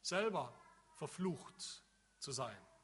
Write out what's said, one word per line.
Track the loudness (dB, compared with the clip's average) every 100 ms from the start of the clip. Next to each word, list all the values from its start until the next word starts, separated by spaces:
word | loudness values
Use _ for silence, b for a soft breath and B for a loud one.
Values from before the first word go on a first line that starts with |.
selber | 4 4 6 4 0 -6 -20 -20 -20 -6
verflucht | -6 0 0 0 -4 -10 -8 -10 -14 _ _ _
zu | -6
sein. | -2 -2 -4 -16 -20